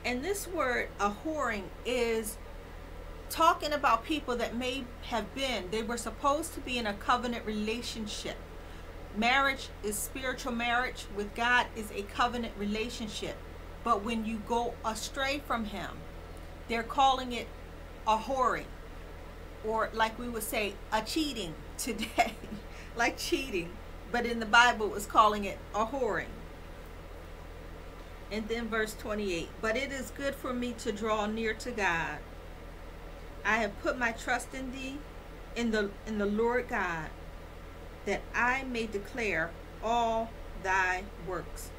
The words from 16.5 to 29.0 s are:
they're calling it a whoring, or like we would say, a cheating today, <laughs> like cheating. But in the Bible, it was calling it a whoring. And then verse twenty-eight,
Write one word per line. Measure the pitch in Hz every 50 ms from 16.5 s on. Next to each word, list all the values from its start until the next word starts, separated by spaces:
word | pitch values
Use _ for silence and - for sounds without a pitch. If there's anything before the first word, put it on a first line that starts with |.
| - - - -
they're | 226 233
calling | 226 226 - 285 269 269 262 254 254 247
it | 240 226 - - - - - - - - - - - - -
a | 214 220
whoring, | 220 214 - 269 262 247 220 180 151 147 - - - - - - - - - - - - - - - - - - - -
or | 220 220 220 208 214
like | - 220 226 226 226 -
we | 240 240
would | 233 220
say, | 214 - - 226 208 196 202 - - -
a | 214 226
cheating | 220 - - 320 311 294 254 226 185 165 151 - - - -
today, | - - 254 220 202 226 - - - - 226 - - - - 214 -
<laughs> | - - - - - - -
like | - 233 - - -
cheating. | - - 349 285 269 262 208 175 170 170 - - - - - - - -
But | - 240 233
in | 233 233 233
the | 226
Bible, | 208 226 233 240 240 233 214 220
it | 190
was | - 208 214
calling | - - 247 220 214 208 208 202
it | 190 - - - - -
a | 202 226
whoring. | 226 285 277 254 220 185 160 131 - - - - - - - - - - - - - - - - - - - - - - - - - - - - - - - - - - - - - - - - -
And | 196 220 220 214
then | 226 233 233 220
verse | 220 220 214 214 -
twenty-eight, | -